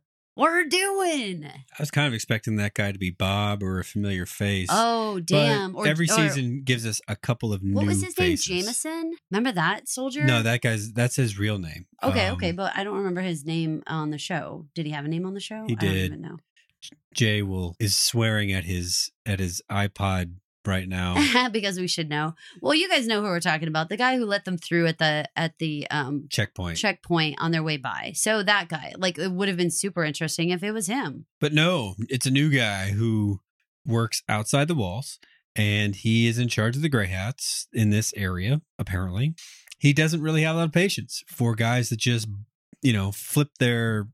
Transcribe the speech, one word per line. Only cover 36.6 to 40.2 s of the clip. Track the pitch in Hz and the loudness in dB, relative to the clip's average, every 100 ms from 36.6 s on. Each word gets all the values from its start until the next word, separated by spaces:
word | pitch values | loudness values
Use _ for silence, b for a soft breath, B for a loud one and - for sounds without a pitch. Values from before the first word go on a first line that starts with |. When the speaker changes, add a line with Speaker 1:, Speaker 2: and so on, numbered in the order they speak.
| 110 131 | 0 0
Speaker 2:
of | |
the | 160 | 2
Gray | 127 92 | 2 2
Hats | 92 104 - - - - | -2 -4 -4 -6 -6 -4
in | 113 104 | 2 4
this | 104 107 - | 4 2 -2
area, | 95 90 98 147 - - | -2 0 0 0 -2 -8
apparently. | - 92 92 90 143 165 B B B B | -4 -2 -2 0 0 -2 B B B B
He | 147 | 4
doesn't | 143 156 165 | 6 4 2